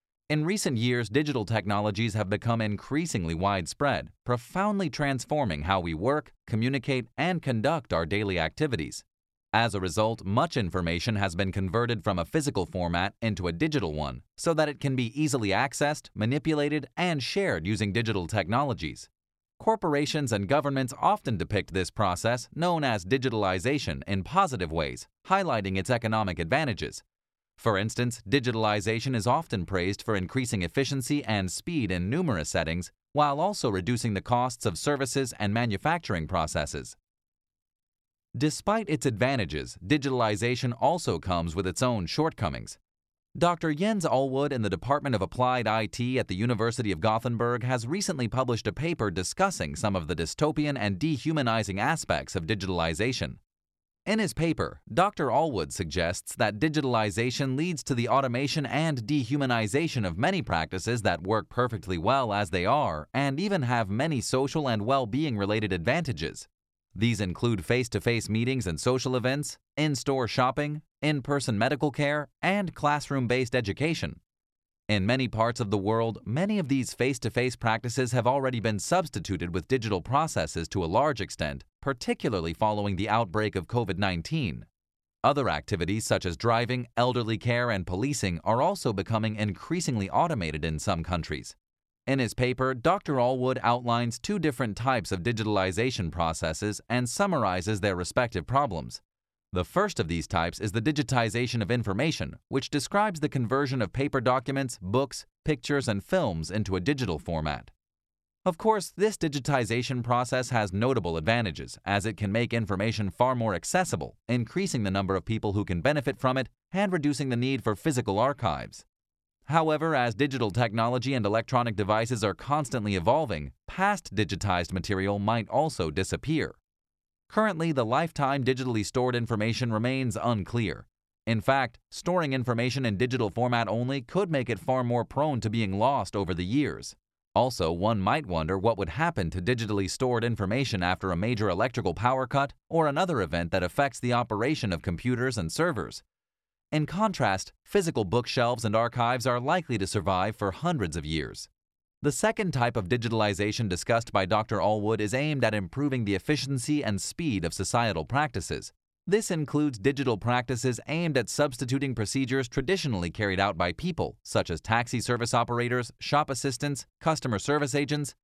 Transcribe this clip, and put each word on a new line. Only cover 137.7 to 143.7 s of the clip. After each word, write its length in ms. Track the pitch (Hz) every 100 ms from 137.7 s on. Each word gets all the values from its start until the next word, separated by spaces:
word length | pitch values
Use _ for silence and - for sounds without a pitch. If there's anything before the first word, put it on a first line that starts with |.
one 280 | 85 104 110
might 260 | 95 147 120
wonder 320 | 85 80 95
what 200 | 104 92
would 120 | 90
happen 400 | 95 170 160 85
to 120 | 92
digitally 480 | 87 123 110 101 92
stored 340 | - 127 117
information 580 | 117 107 98 123 131 98
after 300 | 87 92 95
a 60 | 85
major 320 | 110 123 107
electrical 440 | 87 127 120 92
power 320 | 82 117 131 127
cut 280 | 139 143 - -
or 180 | 165 151
another 340 | 139 185 139
event 300 | 85 85 85
that 120 | 95
affects 360 | 87